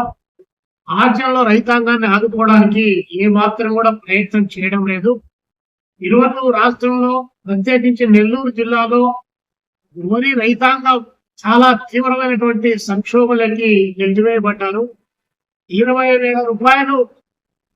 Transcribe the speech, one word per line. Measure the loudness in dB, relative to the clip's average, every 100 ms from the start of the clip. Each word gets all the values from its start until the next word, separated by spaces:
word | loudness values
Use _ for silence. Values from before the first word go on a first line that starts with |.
| -2 -10 _ _ _ _ _ _ -8
రాజ్యంలో | -2 0 0 -2 0 2
రైతాంగాన్ని | 0 2 0 0 0 0 0
ఆదుకోవడానికి | 0 0 4 4 4 2 0 0 -4 -2
ఏ | 0 2
మాత్రం | 0 -2 -4 0
కూడా | 0 -2
ప్రయత్నం | -2 -4 -2 -2 -2 -4
చేయడం | -4 -4 -4
లేదు. | -2 -2 -2 _ _ _ _ _ _ _ -10 -2
ఈరోజు | 2 2 0 -2 0
రాష్ట్రంలో, | 0 0 -2 -2 -2 -2 -6 _ -6
ప్రత్యేకించి | -4 0 0 0 0 4 4
నెల్లూరు | 4 -2 -4 -6
జిల్లాలో | -2 -2 0 2 0 -2 -12 _ _ _ _ _ _ -10
వరి | -4 -2 0 0
రైతాంగం | 0 0 0 0 0 -2 -4 _ _ _
చాలా | 0 4 4 2 -2
తీవ్రమైనటువంటి | -4 -2 -2 -2 -2 -2 0 0 -2 -4
సంక్షోభంలోకి | -6 -2 0 2 2 0 0 2 2 2 -2
నెట్టివేయబడ్డారు. | -2 0 0 0 -2 -4 -4 -4 -6 -10 _ _ _ _ _ _ -6
ఇరవై | -2 0 2 2 2
వేల | 0 -2 -2
రూపాయలు | 0 2 2 2 0 -2 _ _ _ _ _ _